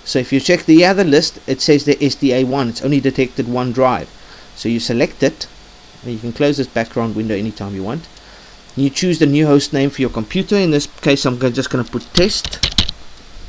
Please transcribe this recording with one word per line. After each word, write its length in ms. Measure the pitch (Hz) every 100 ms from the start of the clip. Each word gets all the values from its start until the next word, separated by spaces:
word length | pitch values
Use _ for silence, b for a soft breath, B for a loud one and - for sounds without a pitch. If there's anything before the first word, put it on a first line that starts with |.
| -
so 120 | 135
if 140 | 123
you 80 | 135
check 240 | 127 175
the 220 | - 160 175
other 180 | 190
list, 380 | 180 143 170 - -
it 140 | 131
says 240 | - 147
the 180 | 135 143
S 140 | 143 -
D 160 | 139
A 140 | 123 127
one, 240 | 135 117
it's 120 | 113
only 200 | 135 147
detected 480 | 131 131 127 - 120
one 240 | 123 127
drive. 360 | 120 127 104 - - B B B -
So 140 | 110
you 100 | 117
select 440 | - 117 160 -
it, 220 | 135 - - - - - - -
and 100 | 123
you 60 | 113
can 120 | 117
close 240 | 117 147 143
this 120 | 127
background 500 | 120 117 - 113 107
window 180 | 110 101
anytime 400 | 110 104 98 98
you 80 |
want. 240 | 95 139 160 - B B B B B -
You 120 | 139
choose 300 | 135 180 165
the 60 | 147
new 200 | 143 151
host 280 | 143 139
name 160 | 135 139
for 100 | -
your 100 | 123
computer. 460 | 117 110 185 190 202
In 160 | 180
this 160 | 147 - -
case, 240 | 156 139 143
I'm 120 | 123
go-, 120 | 127
just 200 | 117 127
gonna 140 | 135
put 240 | 117 117 -
test, 520 | - 214 - - - - - - - - - - -